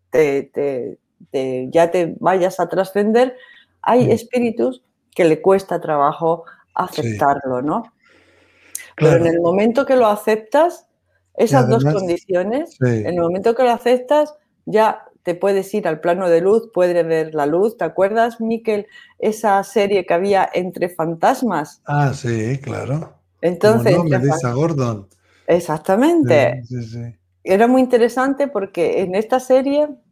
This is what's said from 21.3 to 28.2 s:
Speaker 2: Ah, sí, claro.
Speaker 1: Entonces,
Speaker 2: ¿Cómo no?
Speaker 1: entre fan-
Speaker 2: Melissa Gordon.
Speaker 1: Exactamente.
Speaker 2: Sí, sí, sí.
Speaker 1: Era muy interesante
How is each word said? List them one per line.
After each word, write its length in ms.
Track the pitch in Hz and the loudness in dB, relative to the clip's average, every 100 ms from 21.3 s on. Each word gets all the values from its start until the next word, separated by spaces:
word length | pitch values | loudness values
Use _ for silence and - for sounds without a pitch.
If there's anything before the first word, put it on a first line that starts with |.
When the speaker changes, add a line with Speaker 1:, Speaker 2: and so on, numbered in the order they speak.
| 262 240 165 156 - - | 0 -2 -2 -6 -12 -4
Speaker 2:
Ah, 280 | 147 139 | 0 0
sí, 460 | - 120 117 110 135 | 0 -4 -2 -2 -4
claro. 540 | 117 104 104 151 - _ _ _ | -6 -8 -6 -6 -8 _ _ _
Speaker 1:
Entonces, 540 | 170 175 208 226 226 180 | -4 2 4 4 4 2
Speaker 2:
¿Cómo 140 | 165 | 2
no? 60 | 127 | 0
Speaker 1:
entre 20 | |
fan- 80 | 135 | 0
Speaker 2:
Melissa 260 | 156 127 | 0 -2
Gordon. 540 | 120 165 147 123 104 98 _ _ _ - | -2 -2 0 -2 -4 -12 _ _ _ -2
Speaker 1:
Exactamente. 1120 | 175 175 156 - 196 294 339 127 151 127 131 117 | -2 0 -6 0 2 2 2 4 4 2 -2 -8
Speaker 2:
Sí, 160 | 123 | -10
sí, 60 | 113 | -10
sí. 260 | 117 117 - _ _ | -12 -14 -18 _ _
Speaker 1:
Era 240 | - 196 233 | 0 2 4
muy 140 | 262 | 4
interesante 640 | 254 247 233 247 | 2 2 0 0